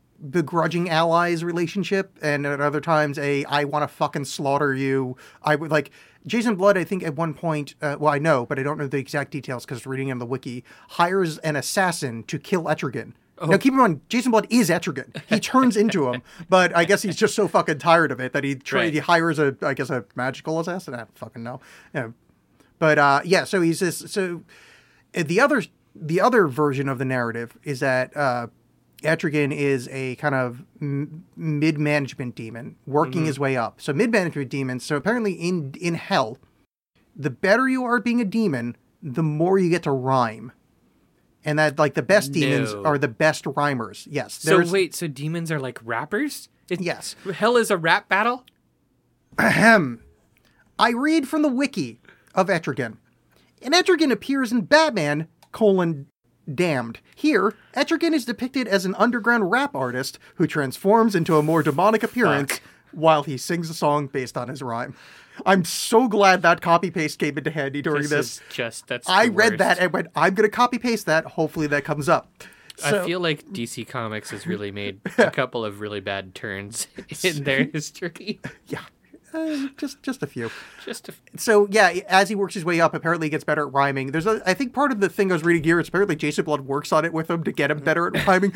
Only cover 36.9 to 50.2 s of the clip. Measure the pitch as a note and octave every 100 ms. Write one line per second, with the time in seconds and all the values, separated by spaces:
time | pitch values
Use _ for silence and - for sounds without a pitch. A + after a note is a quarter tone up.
36.9 | _ _ - C#3+ A#2 F#3+ A3+ C4 C4 B3
37.9 | A#3+ A#3+ A#3+ G3+ A3+ G#3+ C3 A#2 A2+ _
38.9 | _ D3+ B2 D#3 D3+ E3+ G3 F3 F3 E3
39.9 | C3+ C3 C3+ A#2 A2 A#2 - _ _ _
40.9 | _ _ _ _ _ D#3 D#3 D3+ C#3 D3+
41.9 | - B2 G3+ C#3 C#3 C#3+ C#3+ G#2+ G#2 B2
42.9 | C#3+ C#3 A2 D#3 - D#3+ C#3 D3 C3 G#2
43.9 | G2+ - C#3+ G2 - D#3 F#3 F3 F#3+ E3+
44.9 | - E3 C3 D3+ E3+ E3 D#3 C3 - A2+
45.9 | A#2 D3 G#3 D4 - - _ _ F3+ E3+
46.9 | C#3 - - F#3 D#3+ G#3+ A#3+ A3 F#3+ E3
47.9 | F#3+ - G3 A3+ B3+ - _ _ _ _
48.9 | _ _ _ _ - A3+ - G#3+ A3 C#3
49.9 | A2+ - _